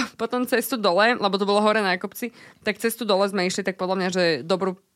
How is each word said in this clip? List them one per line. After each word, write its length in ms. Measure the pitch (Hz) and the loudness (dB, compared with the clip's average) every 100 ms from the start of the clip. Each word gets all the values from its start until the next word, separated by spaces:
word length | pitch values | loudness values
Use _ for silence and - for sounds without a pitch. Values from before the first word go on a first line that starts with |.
| 240 | 0
<laughs> 80 | - | -4
potom 260 | 226 247 | -4 -2
cestu 320 | 247 233 233 | 0 -2 0
dole, 360 | 254 196 175 220 | 0 2 4 4
lebo 220 | 247 202 190 | 2 0 0
to 80 | |
bolo 140 | 202 202 | 2 2
hore 200 | 214 214 | 4 2
na 160 | 196 | 0
kopci, 360 | 180 196 - 240 - - _ | -2 -6 -8 -12 -12 -20 _
tak 180 | 214 208 | -6 -4
cestu 240 | 233 226 | -4 -2
dole 240 | 220 190 202 | 0 2 2
sme 180 | 196 | 0
išli 160 | 180 190 | -2 -2
tak 140 | 196 | -4
podľa 220 | 185 185 190 | -4 -2 -2
mňa, 120 | 180 | 0
že 160 | 180 170 147 | 2 2 0
dobrú 380 | 160 190 190 180 _ | -2 -2 -2 -4 _